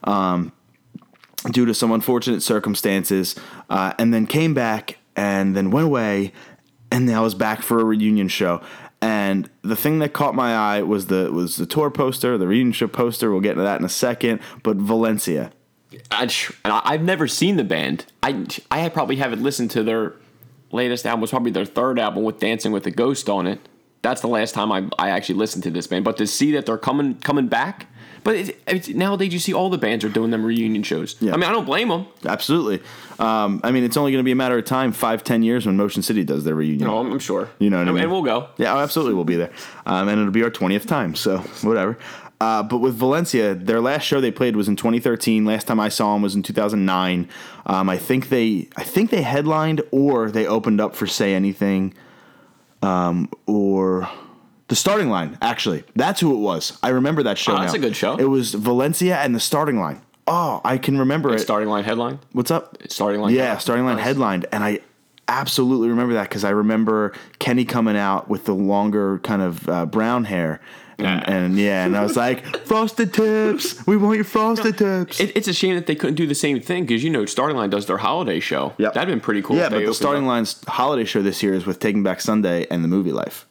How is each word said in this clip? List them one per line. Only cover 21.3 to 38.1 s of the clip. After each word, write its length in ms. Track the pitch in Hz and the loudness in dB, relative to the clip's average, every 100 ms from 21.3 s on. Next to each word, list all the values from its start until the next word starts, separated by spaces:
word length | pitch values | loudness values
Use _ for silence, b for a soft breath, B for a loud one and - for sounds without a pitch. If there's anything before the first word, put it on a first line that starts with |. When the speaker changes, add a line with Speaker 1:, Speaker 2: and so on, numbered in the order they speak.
Speaker 2:
probably 180 | 131 120 | 0 0
their 160 | 92 98 | -2 -2
third 320 | - 127 123 | 0 0 2
album 240 | 107 98 | 0 0
with 160 | 110 107 | -2 0
Dancing 320 | 113 110 110 | -2 0 -2
with 160 | 104 98 | -2 -2
a 60 | |
Ghost 360 | 87 120 135 - | 0 0 0 -2
on 200 | 98 90 | -2 -2
it. 100 | 104 - _ _ _ | -4 -12 _ _ _
That's 180 | 117 131 | -4 -2
the 80 | 117 | 0
last 260 | 117 117 | 0 0
time 160 | - 107 | -2 -2
I, 180 | 95 95 - | -2 -2 -2
I 100 | 95 | 0
actually 240 | 90 - | -2 -2
listened 300 | 92 107 90 | -2 -2 -2
to 60 | 85 | -4
this 180 | 82 - | -6 -4
band. 160 | 90 | -2
But 120 | 101 107 | -2 0
to 80 | 107 | -2
see 240 | - 143 | 0 0
that 120 | 147 | 0
they're 140 | 123 113 | -2 -2
coming, 380 | - 139 143 - | 0 0 0 -2
coming 300 | - 143 123 | -2 0 2
back, 380 | 113 147 - - B B B | 0 -2 -8 -18 B B B
but 140 | - 220 | -2 -2
it's, 140 | 202 - - | -2 -8 -4
it's, 200 | 185 - | -4 -2
nowadays 440 | - 196 202 196 | -2 0 0 0
you 80 | 175 | -2
see 120 | 165 | -2
all 160 | 180 185 | 0 0
the 100 | 180 | 0
bands 260 | 110 113 | 0 0
are 40 | 107 | 0
doing 220 | 107 113 | 0 0
them 140 | 113 | 0
reunion 400 | 110 117 113 107 | 0 0 2 0
shows. 320 | 104 80 82 - | 0 -4 -4 -2
Speaker 1:
Yeah. 140 | 107 | 0
Speaker 2:
I 40 | 156 | 2
mean, 120 | 175 | 2
I 40 | |
don't 120 | 220 | 0
blame 260 | 170 180 233 | 0 0 0
'em. 160 | 170 190 - | -2 -4 -8
Speaker 1:
Absolutely. 560 | - 104 - 160 117 92 B B B B | -6 -4 0 0 2 -2 B B B B
Um, 420 | 113 110 104 101 | 0 2 2 0
I 80 | 120 | 0
mean, 100 | 127 | 2
it's 140 | 123 147 | 2 2
only 160 | 143 | 2
gonna 100 | 131 | 2
be 80 | 127 | 2
a 40 | 127 | 2
matter 200 | 127 120 | 2 0
of 60 | |
time, 280 | 110 131 131 | 0 0 0
five, 320 | 104 117 113 | 0 0 0
ten 180 | - 117 | 0 2
years 240 | 113 120 107 | 2 2 2
when 100 | 95 | 2
Motion 260 | 101 101 | 2 0
City 200 | 92 110 | -2 0
does 220 | 76 73 | 0 0
their 100 | 76 | 0
reunion. 340 | 78 78 73 71 | 0 0 0 0
Speaker 2:
Oh, 100 | 110 | 0
I'm, 120 | 123 | -2
I'm 60 | 135 | -4
sure. 300 | - 95 95 - | -4 -4 -6 0
Speaker 1:
You 100 | 104 | 2
know 80 | 92 | 2
what 80 | 90 | 2
I 20 | |
Speaker 2:
And, 60 | |
Speaker 1:
mean? 80 | 90 | 2
Speaker 2:
and 80 | 165 | 0